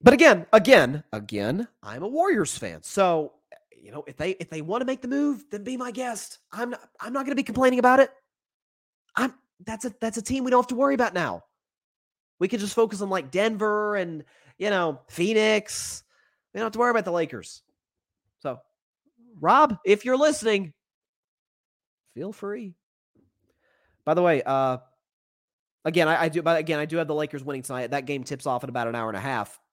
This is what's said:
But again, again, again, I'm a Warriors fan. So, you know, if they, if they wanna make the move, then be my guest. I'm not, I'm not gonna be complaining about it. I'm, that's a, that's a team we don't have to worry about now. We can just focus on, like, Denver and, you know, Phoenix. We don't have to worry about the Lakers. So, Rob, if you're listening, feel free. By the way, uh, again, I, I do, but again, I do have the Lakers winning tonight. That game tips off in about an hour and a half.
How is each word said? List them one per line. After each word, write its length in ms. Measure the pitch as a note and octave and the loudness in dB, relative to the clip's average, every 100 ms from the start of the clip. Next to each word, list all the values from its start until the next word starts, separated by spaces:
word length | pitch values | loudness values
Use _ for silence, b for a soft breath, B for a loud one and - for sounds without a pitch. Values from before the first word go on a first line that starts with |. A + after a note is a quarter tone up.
But 100 | - | 8
again, 320 | C4 D#4+ F#3+ E3 | 10 8 8 6
again, 520 | A3 G3+ A#3+ B2+ D3 - | 4 8 8 6 0 -8
again, 560 | A2 G#2 G#2 G2+ E3 A#3 _ | -12 -8 -4 -2 -2 -6 _
I'm 200 | G#2 A2+ | -16 -12
a 60 | F#3 | -8
Warriors 500 | C#4+ F#4+ C#4 E3 - | 0 2 2 0 -4
fan. 240 | G2+ D#2+ | -10 -10
So, 520 | - - F#3+ E3 D3+ _ _ - _ - | -8 0 2 2 -2 _ _ -20 _ -20
you 120 | G2+ | -20
know, 100 | C3 D3 | -18 -18
if 80 | C3 | -10
they, 140 | E3 | -8
if 180 | F#3 - | -6 -10
they 100 | D#3+ | -10
wanna 240 | D#3 A3 | -6 -6
make 160 | B3+ C4 | -4 -6
the 60 | B3 | -4
move, 380 | C4+ D4 C4+ - | -2 -2 -2 -8
then 140 | G#3 | -12
be 140 | G#3 B3+ | -10 -10
my 160 | B3 | -10
guest. 480 | A#3 B3+ A3 - - _ | -8 -8 -8 -12 -20 _
I'm 200 | G3+ A#3+ | -10 -8
not, 100 | B3 - _ | -8 -16 _
I'm 140 | A3 | -10
not 120 | C4 | -6
gonna 120 | C4+ C#4 | -4 -4
be 80 | |
complaining 340 | - A#3 B3+ B3+ | -4 2 2 4
about 220 | B3 C4 | 4 6
it. 100 | C4+ - _ _ _ _ _ _ _ _ _ | 4 2 _ _ _ _ _ _ _ _ _
I'm, 180 | - B3 - _ _ | -4 -4 -6 _ _
that's 200 | F#3 A3 | -14 -10
a, 100 | B3+ - | -10 -6
that's 180 | A3+ A3 | -6 -6
a 40 | |
team 200 | G#3+ C4 | -6 -4
we 80 | B3+ | 2
don't 120 | B3 | 2
have 60 | B3 | 2
to 60 | |
worry 200 | A#3+ C#4 | 0 0
about 200 | C4+ A#3 | 2 0
now. 300 | F3+ D3+ F2 _ _ _ _ _ _ _ _ _ _ | 0 -4 -6 _ _ _ _ _ _ _ _ _ _
We 80 | F#3+ | -2
can 100 | A3+ | -2
just 160 | G3+ | -4
focus 260 | - A3+ G3+ | 0 0 0
on, 100 | G3 | -4
like, 200 | F#3+ C3+ | -4 -4
Denver 640 | E3 A3 G#3+ G#3+ G#3 G#3 | -2 -2 0 -2 -2 -2
and, 300 | G#3 F3 D#3+ D3 b b b | -4 -4 -8 -14 b b b
you 120 | G3 | -2
know, 300 | G3 E3+ C#3 _ | 0 0 -4 _
Phoenix. 960 | - F3+ A3 G#3+ G#3+ G#3 - - - _ _ _ _ _ | -4 0 2 2 2 -2 -10 -10 -12 _ _ _ _ _
We 60 | G3 | -8
don't 80 | A3+ | -6
have 60 | |
to 80 | G#3+ | 0
worry 100 | A#3+ | 0
about 140 | A#3 | 2
the 80 | F#3 | 0
Lakers. 500 | D#3+ D#3 A#2+ E2+ - _ _ _ _ _ _ _ _ | -2 -4 -6 -16 -20 _ _ _ _ _ _ _ _
So, 180 | D3 B2 _ _ _ _ _ _ _ G3 | -10 -10 _ _ _ _ _ _ _ -4
Rob, 400 | D3+ B3 D4 G3+ - | 2 6 4 2 2
if 180 | G3+ | 2
you're 120 | B3 B3+ | 4 2
listening, 560 | D4+ D4+ A3 G3+ F3+ - _ _ _ _ _ _ _ _ _ _ _ _ _ | 4 2 0 0 -2 -14 _ _ _ _ _ _ _ _ _ _ _ _ _
feel 180 | - F3+ | -14 -14
free. 420 | A3 G3+ G#3 G#3 F3 _ _ _ _ _ _ _ _ _ _ _ _ | -12 -12 -10 -12 -18 _ _ _ _ _ _ _ _ _ _ _ _
By 100 | - | -2
the 80 | E3 | 2
way, 200 | F3+ D3+ | 4 2
uh, 340 | - C3+ C3+ B2+ _ _ _ _ _ _ _ _ _ _ | 0 0 0 -2 _ _ _ _ _ _ _ _ _ _
again, 240 | D#3 E3 D#3 | -4 0 2
I, 140 | D#3+ | 2
I 60 | E3 | 0
do, 140 | D#3+ | -2
but 160 | E3 E3 | 0 0
again, 220 | D#3 D3+ | 0 -4
I 60 | D3+ | -4
do 100 | D#3+ | -4
have 100 | D#3 | -4
the 80 | |
Lakers 300 | D3+ D3+ C#3+ | -4 -4 -8
winning 180 | C3+ C3+ | -10 -10
tonight. 300 | B2+ C3 A#2+ | -8 -8 -6
That 140 | C#3+ C3 | -6 -6
game 180 | C#3 | -8
tips 220 | B2+ C3+ D3 | -8 -8 -4
off 180 | B2 | -4
in 40 | C3 | -4
about 200 | B2 A#2 | -4 -4
an 80 | A#2 | -4
hour 100 | A2+ | -4
and 100 | G2+ | -6
a 40 | |
half. 400 | A#2+ B2 G#2 - _ | -4 -4 -6 -12 _